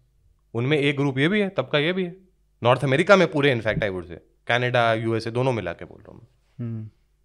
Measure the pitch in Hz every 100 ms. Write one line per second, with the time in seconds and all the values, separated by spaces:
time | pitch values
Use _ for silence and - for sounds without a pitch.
0 | _ _ _ _ _ 113 127 151 143 139
1 | 143 131 151 208 196 190 123 151 156 185
2 | 175 - _ _ _ - 117 127 143 135
3 | 185 196 170 147 143 120 107 98 104 92
4 | 85 85 _ _ - 120 123 123 117 113
5 | 113 113 117 117 131 113 87 85 78 -
6 | - - - _ _ - 117 113 110 _
7 | _ _